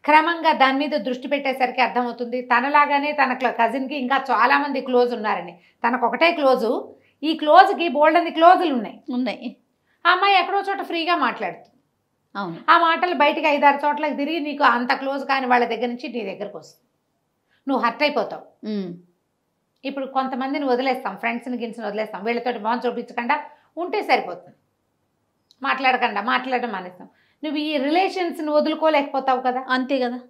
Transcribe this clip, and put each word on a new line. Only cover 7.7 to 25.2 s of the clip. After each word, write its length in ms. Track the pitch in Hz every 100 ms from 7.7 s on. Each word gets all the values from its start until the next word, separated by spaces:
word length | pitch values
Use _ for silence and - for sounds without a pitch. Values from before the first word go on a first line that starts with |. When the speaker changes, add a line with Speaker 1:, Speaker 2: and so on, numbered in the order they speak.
| 381 339
Speaker 1:
బోల్డన్ని 440 | 269 311 330 330 320
క్లోజులు 340 | 339 370 349
ఉన్నాయి. 240 | 254 202 - -
Speaker 2:
ఉన్నాయి. 380 | 247 247 - 269 - _ _ _ _
Speaker 1:
ఆ 80 | 339
అమ్మాయి 240 | 359 392 381
ఎక్కడో 220 | 349 392 392
చోట 140 | -
ఫ్రీగా 340 | 294 339 320 339
మాట్లాడుతుంది. 600 | 247 220 190 170 - _ _ _ _ _ _
Speaker 2:
అవును. 220 | 202 190 165 -
Speaker 1:
ఆ 60 | 339
మాటలు 360 | 330 330 359
బయటికి 320 | 302 294 302 302
ఐదారు 300 | 285 285 285
చోట్లకి 340 | 294 294 302 -
తిరిగి 240 | 285 330
నీకు 240 | 294 285 277 240
అంత 160 | 247 269
క్లోజ్ 240 | 269 277
కాని 220 | 262 269 254
వాళ్ళ 180 | 247 240
దగ్గర 180 | 220 240
నుంచి 140 | 240 302
నీ 140 | 233
దగ్గరకు 320 | 196 175 196 196
వస్తుంది. 260 | - _ _ _ _ _ _ _ _ _ -
నువ్వు 160 | 262
హర్ట్ 200 | 233 233
అయిపోతావు. 420 | 294 277 190 - - _ 214
Speaker 2:
మ్మ్. 240 | 208 180 175 _ _ _ _ _ _ _ _
Speaker 1:
ఇప్పుడు 220 | 269 269 262
కొంతమందిని 600 | 269 254 254 269 302 277
వదిలేస్తాం, 480 | 247 269 254 214 190
ఫ్రెండ్స్ని 400 | 233 233 254 240
గిన్స్‌ని 280 | 233 220 208
వదిలేస్తాం, 340 | 202 214 180
వీళ్ళతోటి 360 | 208 233 240 214
మొహం 160 | 208 247
చూపించకుండా 520 | 247 226 240 - 240 302 - - _ -
ఉంటే 220 | 359 415
సరిపోతుంది, 540 | 359 240 185 170 - _ _ _ _ _ _ _